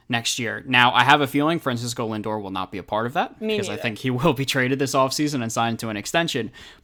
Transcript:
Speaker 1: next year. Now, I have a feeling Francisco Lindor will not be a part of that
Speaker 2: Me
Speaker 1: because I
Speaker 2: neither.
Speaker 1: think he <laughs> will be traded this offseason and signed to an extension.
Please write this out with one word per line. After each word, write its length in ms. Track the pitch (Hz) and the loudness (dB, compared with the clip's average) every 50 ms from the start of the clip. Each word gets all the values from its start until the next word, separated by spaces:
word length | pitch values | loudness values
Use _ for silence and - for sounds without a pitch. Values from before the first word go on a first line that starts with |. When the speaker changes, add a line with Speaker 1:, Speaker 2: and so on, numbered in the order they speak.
| _ | _
Speaker 1:
next 320 | - 123 117 117 - - - | -4 -4 -2 -2 -2 -4 -4
year. 240 | 120 107 107 107 - | -4 -4 -6 -6 -4
Now, 280 | 123 127 123 123 123 - | 2 6 6 6 6 6
I 100 | 123 120 | 6 6
have 160 | 135 147 151 | 8 6 6
a 60 | 143 | 4
feeling 320 | 123 - 143 147 156 170 156 | 2 0 0 2 2 0 0
Francisco 500 | - 135 123 117 120 120 117 - 120 110 | 0 -2 -2 -2 -4 -6 -6 -4 -4 -4
Lindor 320 | 110 107 101 110 107 107 | -4 -4 -4 -4 -4 -6
will 100 | 101 95 | -6 -6
not 200 | 95 92 92 - | -6 -6 -6 -6
be 60 | - | -8
a 60 | 95 85 | -10 -8
part 220 | - 107 107 113 | -4 -4 -2 -2
of 80 | 120 135 | -2 -2
that 280 | 180 - - - - | -2 -4 -4 -6 -6
Speaker 2:
Me 140 | 220 220 220 | -4 -2 -2
Speaker 1:
because 120 | 208 196 | -2 -2
I 60 | 180 104 | -4 -6
Speaker 2:
neither. 80 | - | -6
Speaker 1:
think 160 | - 117 107 - | -6 -6 -6 -4
he 100 | - 131 | -4 -4
<laughs> 20 | |
will 220 | 123 123 131 170 135 | -2 2 2 2 2
be 120 | 123 135 | 2 0
traded 340 | - - 135 127 127 139 135 | -2 0 0 0 0 0 0
this 140 | 143 131 - | -2 0 2
offseason 460 | 139 131 131 - - 151 147 147 127 | 2 2 2 2 0 -2 -2 -2 -2
and 100 | 117 113 | -4 -4
signed 260 | - 123 117 117 117 110 | -2 0 0 0 -2 -2
to 100 | 120 113 | -4 -6
an 80 | 107 | -6
extension. 540 | 104 101 - - 170 170 160 - 131 113 - - - - - - _ | -6 -4 -2 0 0 0 0 -2 -4 -4 -6 -10 -16 -20 -20 -20 _